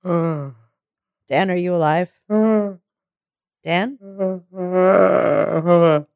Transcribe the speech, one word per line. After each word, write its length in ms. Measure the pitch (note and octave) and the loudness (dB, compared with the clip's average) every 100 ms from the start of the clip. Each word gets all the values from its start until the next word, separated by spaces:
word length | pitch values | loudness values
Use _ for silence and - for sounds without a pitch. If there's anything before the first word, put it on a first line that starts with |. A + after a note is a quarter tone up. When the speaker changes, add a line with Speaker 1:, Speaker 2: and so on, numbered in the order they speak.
Speaker 1:
Uh. 460 | F3+ E3+ E3 D#3 C#3 A#2 A2+ _ _ _ _ _ _ | -2 -2 -2 -4 -10 -16 _ _ _ _ _ _ _
Speaker 2:
Dan, 220 | C3+ F#3+ | -2 0
are 60 | F3+ | -2
you 180 | F3+ | -2
alive? 360 | F3 D#3 D#3 F3+ _ _ | 0 0 0 -2 _ _
Speaker 1:
Uh. 440 | G#3+ A3 G#3+ G3+ F#3 _ _ _ _ _ _ _ _ | 0 2 0 -2 -10 _ _ _ _ _ _ _ _
Speaker 2:
Dan? 320 | D#3+ E3+ A3+ C4+ | -4 -2 -4 -8
Speaker 1:
Uh, 360 | G3 G3 F#3+ F#3 F3 F#3 | -18 -6 -6 -6 _ -10
uh, 1000 | F3+ F#3 F#3 F#3+ F#3+ - - - D#3+ E3 | -4 0 4 4 4 2 2 0 0 -2
hold 240 | E3 F3 | 2 4
on. 220 | E3+ D3+ D3 | 4 2 -2